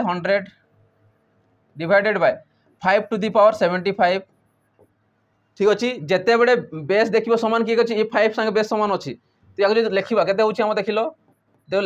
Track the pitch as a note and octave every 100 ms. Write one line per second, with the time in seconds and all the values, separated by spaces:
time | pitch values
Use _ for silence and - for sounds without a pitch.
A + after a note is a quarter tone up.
0 | G3+ F3 F3 G3+ F#3+ _ _ _ _ _
1 | _ _ _ _ _ _ _ C#3+ E3 G3+
2 | G#3 G3 D#3+ - _ _ _ - F3+ G#3
3 | G#3 A3 F3+ F#3 G#3 G#3+ F3 F3+ F#3 G3
4 | F3+ F#3+ - _ _ _ _ _ _ _
5 | _ _ _ _ _ - G3+ G#3 A#3+ B3
6 | D3 F#3 F#3 A#3 A#3+ A#3 - D#3 D3 G3+
7 | A3 G#3+ A3 A3+ A3+ A3+ A3 A3+ A#3 G#3+
8 | A3 A3 G#3+ G#3+ A3 G#3 G#3+ G#3+ G#3 F#3
9 | C3+ A#2 _ _ _ - G3+ A3 A3 F#3+
10 | F#3+ G#3+ F#3+ G3 G#3+ G#3 G#3+ G#3 G3+ G#3
11 | A#3 - _ _ _ _ - G3